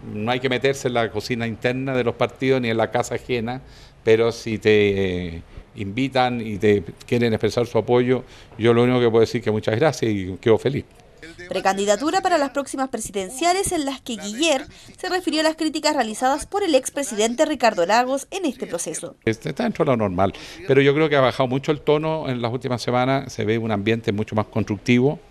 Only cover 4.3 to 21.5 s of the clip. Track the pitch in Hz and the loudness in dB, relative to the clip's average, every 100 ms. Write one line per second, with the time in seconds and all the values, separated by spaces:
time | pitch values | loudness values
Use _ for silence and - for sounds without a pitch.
4.3 | 110 117 107 107 107 101 98 95 90 87 | 0 -6 0 4 6 4 2 0 -2 -6
5.3 | 82 - - - - 98 107 135 131 127 | -10 -14 -20 -20 -12 -8 -4 -2 0 0
6.3 | 120 113 104 107 101 87 - - 120 117 | -2 -6 0 4 4 0 -16 -4 0 2
7.3 | 107 110 120 120 113 104 123 123 123 - | 2 0 -2 0 -2 2 2 4 0 -2
8.3 | - - - 110 117 123 127 120 113 113 | -20 -20 0 4 4 4 4 4 4 2
9.3 | 123 110 107 107 110 156 135 113 104 92 | 0 -2 -2 0 2 0 0 -2 -2 -4
10.3 | 92 120 107 - 139 - - - - 165 | -2 2 4 2 -4 -8 -20 -20 -20 -20
11.3 | 165 175 190 190 190 202 208 285 381 370 | -18 -8 -2 0 0 2 2 2 0 0
12.3 | 339 277 285 269 269 262 - - 196 190 | 0 0 -4 -6 -6 -6 -6 -8 -8 -8
13.3 | 262 339 370 381 349 277 262 - 226 196 | -2 0 0 0 -2 -4 -6 -10 -10 -8
14.3 | 220 320 269 - - - - 370 359 349 | -2 0 0 -4 -18 -20 -12 -4 -4 -2
15.3 | 302 320 320 320 311 294 302 226 214 254 | 0 0 0 -4 -2 -2 0 -2 -2 -2
16.3 | 311 - 392 392 262 - - 277 208 226 | -2 -4 -4 2 2 0 -8 -6 -2 -2
17.3 | 240 311 208 233 170 170 220 254 277 - | 2 0 2 0 2 2 2 2 -4 -6
18.3 | 381 339 226 - 170 - 160 170 - - | -6 -4 -6 -8 -6 -8 -10 -12 -6 -4
19.3 | 113 151 147 135 - 151 123 104 90 98 | -4 -6 -4 -4 0 0 2 0 2 0
20.3 | - - - - 135 139 143 160 143 131 | 0 -16 -16 2 4 6 4 2 4 2
21.3 | - 131 | 2 -2